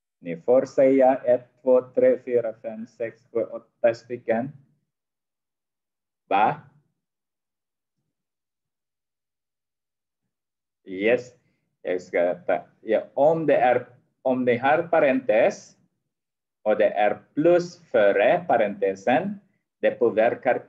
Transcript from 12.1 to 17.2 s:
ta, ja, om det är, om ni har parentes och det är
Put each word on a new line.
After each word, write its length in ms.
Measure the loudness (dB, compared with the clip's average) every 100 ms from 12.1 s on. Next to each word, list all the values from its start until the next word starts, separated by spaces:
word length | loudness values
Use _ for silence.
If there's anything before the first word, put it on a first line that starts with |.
| -2 0 -2
ta, 300 | -4 -4 -6 _
ja, 220 | -4 -4 -2
om 320 | 0 0 2 0
det 120 | 2
är, 280 | 2 0 -4 _ _ _
om 240 | -4 -2 0
ni 120 | 0
har 260 | 0 0
parentes 960 | 0 0 2 0 0 2 0 -2 -14 _ _ _ _ _ _ _ _ _
och 140 | -4 0
det 120 | 0
är 300 | 2 -2 -2